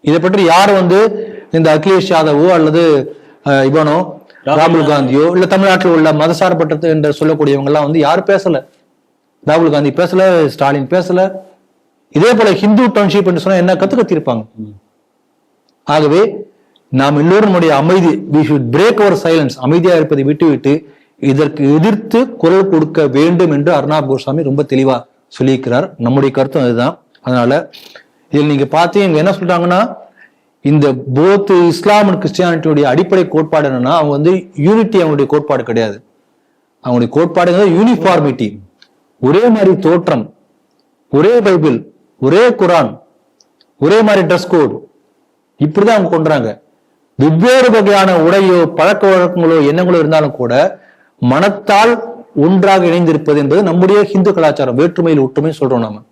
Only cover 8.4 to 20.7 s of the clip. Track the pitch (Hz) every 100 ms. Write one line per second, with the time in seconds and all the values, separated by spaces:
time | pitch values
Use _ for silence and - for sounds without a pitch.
8.4 | 196 147 - _ _ _ _ _ _ _
9.4 | - 156 165 147 143 139 175 185 190 175
10.4 | 151 135 139 143 131 180 180 180 190 190
11.4 | - _ _ _ _ _ _ 147 202 226
12.4 | 214 185 208 214 247 208 202 202 185 175
13.4 | 185 190 180 180 196 247 208 165 151 117
14.4 | 110 110 107 101 _ _ _ _ _ _
15.4 | _ _ _ _ - 147 156 160 214 190
16.4 | - _ _ _ _ 131 139 147 160 196
17.4 | 214 180 165 139 156 185 170 139 - 147
18.4 | 156 151 120 127 208 - 208 175 170 165
19.4 | 139 - 127 165 175 170 156 147 139 147
20.4 | 165 135 135